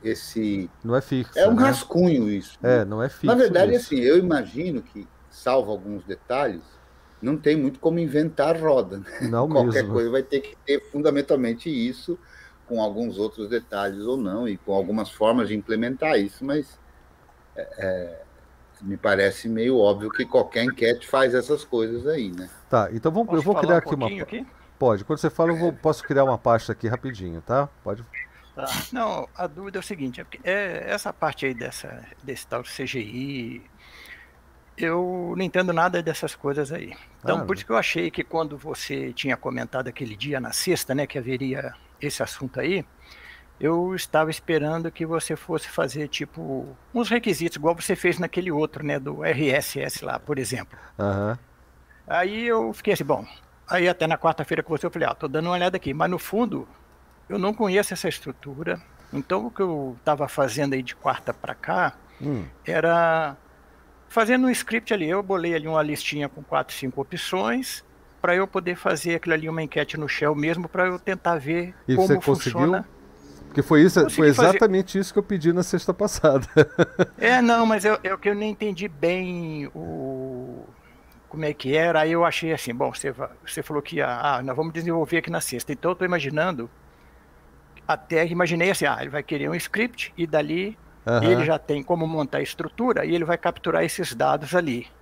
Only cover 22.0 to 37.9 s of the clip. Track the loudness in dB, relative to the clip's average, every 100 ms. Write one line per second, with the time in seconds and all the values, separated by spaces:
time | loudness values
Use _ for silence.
22 | -2 -2 -4 -8 -14 -16 0 2 2 0
23 | 0 0 0 0 2 2 4 4 2 -2
24 | -2 -4 -8 -10 -12 -18 -20 _ 2 2
25 | 0 -2 -2 2 2 2 0 2 0 0
26 | 0 4 4 4 4 2 2 -4 -4 -4
27 | -6 -8 -10 -10 -2 0 0 _ -8 -8
28 | -10 -14 -16 -18 -20 -12 -6 -6 -6 -4
29 | -4 -4 -8 -8 -8 -8 -10 -10 -10 -8
30 | -8 -8 -16 -8 -4 -2 -2 -6 -4 -4
31 | -6 -4 -4 -2 -4 -4 -8 -10 -14 -16
32 | -20 -18 -12 -12 -8 -8 -8 -10 -6 -6
33 | -8 -8 -8 -8 -8 -12 -18 -20 -20 -20
34 | -20 -20 -20 _ _ _ _ -6 -2 0
35 | -2 -4 -6 -4 -2 0 0 2 2 2
36 | -2 -4 -6 -6 -4 -2 -4 -8 -12 -16
37 | -20 -8 -2 -2 -2 -6 0 0 0